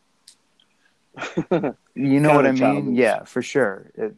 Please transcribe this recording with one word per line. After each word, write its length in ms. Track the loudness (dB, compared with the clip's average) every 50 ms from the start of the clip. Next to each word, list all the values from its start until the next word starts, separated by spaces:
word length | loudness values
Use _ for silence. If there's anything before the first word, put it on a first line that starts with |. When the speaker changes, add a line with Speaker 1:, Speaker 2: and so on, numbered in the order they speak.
| _ _ _ _ _ -20 _ _ _ _ _ _ _ _ _ _ _ _ _ _ _ _ _
Speaker 1:
<laughs> 360 | -14 -14 -8 -8 -8 -4 -2 -2 -2 -2 -4 -8 _ _ _ _
Speaker 2:
you 260 | -4 0 2 2 4
know 140 | 4 4 4
what 100 | 4 4
Speaker 1:
Kinda 40 | 2
Speaker 2:
I 40 |
mean? 60 | 2 2
Speaker 1:
childish. 360 | 0 0 0 -2 -2 -2 0
Speaker 2:
Yeah, 300 | 2 2 2 0 -2 -6
for 180 | -8 -8 -8
sure. 480 | -8 -4 -2 0 0 0 -2 -8 -16 -18 _
It, 200 | -8 -8 -8 -8